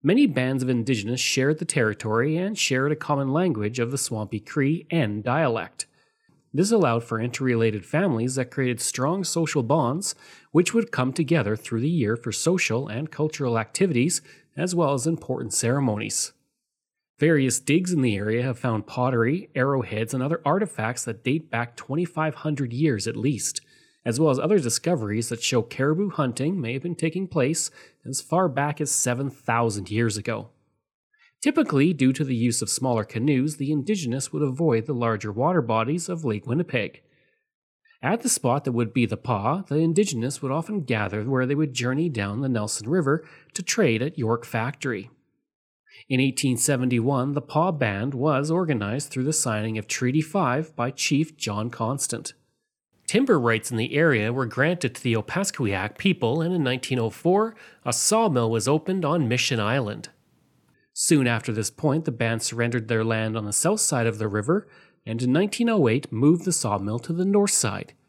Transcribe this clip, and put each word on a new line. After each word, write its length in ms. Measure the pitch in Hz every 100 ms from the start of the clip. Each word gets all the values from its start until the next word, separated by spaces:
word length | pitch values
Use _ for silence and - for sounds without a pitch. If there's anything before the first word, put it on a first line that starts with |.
Many 220 | 139 220 277
bands 360 | 131 127 135
of 60 | 127
indigenous 520 | 123 113 123 101 123
shared 380 | - - 131 156
the 60 |
territory 720 | 170 - 110 101 110 113 135 160
and 220 | 190 214
shared 340 | - 131 139
a 40 | 151
common 360 | - 143 135
language 460 | 143 185 113 104 123
of 120 | 117
the 80 | 135
Swampy 420 | - 110 107 107
Cree 460 | - - 139 165 -
and 320 | 170 113 104
dialect. 640 | 107 135 151 113 85 _ - _ _ _ _ _ _
This 180 | 139 196
allowed 320 | 226 151 117
for 160 | 117 113
interrelated 640 | 120 123 131 117 113 104
families 500 | 95 151 190 113 123
that 160 | 131 127
created 300 | - 127 117
strong 440 | - - 131 185
social 380 | 180 170 160 151
bonds, 520 | 113 156 120 151 196 - - - _
which 240 | 151 180
would 160 | 226 226
come 220 | - 131
together 440 | 131 147 165 101 107
through 240 | - 113
the 80 | 135
year 280 | 170 104 117
for 160 | -
social 560 | 107 - 185 - 113 135
and 220 | 110 151
cultural 480 | - 156 - 135 113
activities, 640 | 110 - 190 127 139 - - - _ -
as 180 | 175
well 180 | 175 156
as 140 | 139 135
important 480 | 165 - 127 110
ceremonies. 800 | - 117 135 135 107 107 - - _ _ _ _ _ _ _ _ _
Various 420 | 156 156 135 113
digs 320 | - 156 180
in 100 | 175
the 140 | 131 101
area 260 | 107 113
have 160 | 127 123
found 300 | 127 110 -
pottery, 600 | - 123 123 113 165 -
arrowheads, 580 | - 131 139 107 107 113
and 100 | 131
other 200 | 131 170
artifacts 600 | 139 170 208 - 110 -
that 180 | - 117
date 260 | - 151 -
back 260 | 113 120 -
twenty-five 580 | - 143 175 - 156
hundred 380 | 151 156 147 131
years 340 | 117 156 113 92
at 100 | 113
least, 440 | 120 120 - - _ _ _ _
as 140 | - 117
well 120 | 156
as 100 | 131
other 180 | 160 208
discoveries 680 | 120 - - 170 107 107 117
that 140 | 117
show 200 | - 123
caribou 480 | 117 - 135 156 202
hunting 500 | - 135 117 139 190
may 120 | 117
have 100 | 131
been 140 | 175 165
taking 320 | 165 180 190
place 420 | 160 131 165 - - - _
as 160 | - 135
far 280 | - 170 185
back 320 | 131 143 147
as 100 | 147
seven 400 | - 127 123 139
thousand 600 | - - 117 117 101 92
years 260 | 104 117 104
ago. 340 | 98 110 107 _ _ _ _ _ _ _ _ _
Typically, 520 | - 302 294 143 151
due 200 | 160 131
to 120 | 135
the 100 | 143
use 280 | 120 123 117
of 80 | 107
smaller 340 | - 131 117
canoes, 520 | 101 113 135 135 143 151
the 140 | 143
indigenous 600 | 151 131 214 135 127 -
would 100 | 127
avoid 440 | 143 131 165 117 110
the 60 |
larger 380 | 131 117 110 104
water 320 | 101 143 180
bodies 460 | 117 113 113 170 170
of 160 | 175
Lake 220 | 147 107 -
Winnipeg. 560 | 131 175 123 98 - _ _ _ _ _ _ _ _ _ _
At 220 | 127 226
the 60 | 233
spot 360 | - 127 135
that 80 | 135
would 200 | 117 117
be 140 | 131 117
the 100 | 104
Pas, 480 | - 110 107 170 196
the 80 | 147
indigenous 640 | 165 170 208 135 120 -
would 120 | 135
often 300 | 143 165 214
gather 400 | 139 113 101 104
where 240 | 110 131 127
they 80 |
would 200 | 143 151
journey 340 | 123 120 131 170
down 320 | 123 101 104
the 80 | 139
Nelson 400 | 120 107 - 107
River 360 | 180 139 156 - - _
to 80 | -
trade 400 | 180 - 175 113
at 160 | 135 175
York 260 | 110 117
Factory. 640 | - 117 117 143 135 107 113 _ _ _ _ _ _ _ _ - -
In 120 | 131
eighteen 360 | 135 127 139 120
seventy-one, 760 | - 135 127 120 117 139 131
the 100 | 143
Pas 300 | 143 147 175 156
Band 380 | 123 98 123
was 360 | 135 143 135 147
organized 600 | 165 175 127 101 123 -
through 140 | 131
the 80 | 131
signing 460 | 156 131 107 110 110
of 100 | 104
Treaty 340 | - 127 143
five 520 | 156 202 151 127 160 -
by 140 | 123
Chief 440 | 127 - 143 156 -
John 340 | - 104 113
Constant. 640 | - 113 139 - 117 - - _ _ _ _ _ _ -
Timber 300 | 214 262 175
rights 340 | 117 113 -
in 40 | 117
the 180 | 117
area 380 | - 160 120 107
were 140 | 123 123
granted 480 | 123 147 175 135
to 80 | 120
the 120 | 127
Opaskwiak 840 | 113 104 175 196 - 117 98 101 -
people, 420 | 196 175 117 147
and 140 | 165
in 80 | 185
nineteen 380 | 135 127 - 127
oh 100 | 113
four, 460 | - 165 190 226 220 - -
a 80 | -
sawmill 580 | 120 - 214 226 131 117
was 180 | 113 117
opened 360 | 151 156 190
on 240 | 151 170 123
Mission 300 | 123 - 117
Island. 500 | 104 131 110 110 - _ _ _ _ _ _ _ _
Soon 320 | - - 156 123
after 260 | 117 -
this 180 | 110 107
point, 340 | - 156 147
the 80 | 160
band 300 | 113 117 113
surrendered 460 | - 117 120 120 110
their 160 | 113
land 300 | 113 110 110
on 120 | 110 104
the 60 |
south 280 | 104 165 214
side 260 | - 135 113
of 120 | 107
the 100 | 107
river, 380 | 104 107 190 - - _ _ -
and 160 | 113
in 100 | 123
nineteen 360 | 139 202 - 233
oh 200 | 220 127
eight 220 | 117 -
moved 340 | 113 143 175
the 80 | 185
sawmill 460 | 165 110 101 98 117
to 120 | -
the 120 | 170
north 280 | 185 202 202
side. 420 | - 110 101 - _